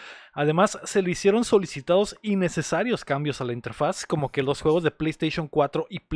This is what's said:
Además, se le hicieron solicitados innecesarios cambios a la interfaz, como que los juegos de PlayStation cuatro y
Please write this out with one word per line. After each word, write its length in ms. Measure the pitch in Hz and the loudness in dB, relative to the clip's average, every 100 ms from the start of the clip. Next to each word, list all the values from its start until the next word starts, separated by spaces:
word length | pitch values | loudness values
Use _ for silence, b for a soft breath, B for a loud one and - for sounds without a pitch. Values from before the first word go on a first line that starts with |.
| B B B | B B B
Además, 440 | - 147 160 208 - | -2 2 4 2 0
se 200 | - 208 | -4 0
le 100 | 180 | 0
hicieron 320 | 170 196 214 | 2 2 4
solicitados 720 | 247 208 175 147 131 180 208 - | 4 2 2 -4 2 2 2 -2
innecesarios 840 | 214 196 175 - - 170 233 214 | -2 0 0 -2 -2 0 0 -2
cambios 360 | - 143 147 135 | -2 -2 -2 -4
a 40 | |
la 80 | 123 | -4
interfaz, 520 | 120 117 - 151 - - | -6 -8 -2 -2 -2 -4
como 260 | 160 139 | -2 -2
que 100 | - | -2
los 180 | 135 143 | -2 0
juegos 220 | 156 165 | 2 2
de 80 | 160 | 2
PlayStation 560 | - 156 - 160 170 156 | -2 -4 -2 -4 -4 -2
cuatro 400 | 156 139 156 - | 0 2 0 -6
y 120 | 175 - | -10 -6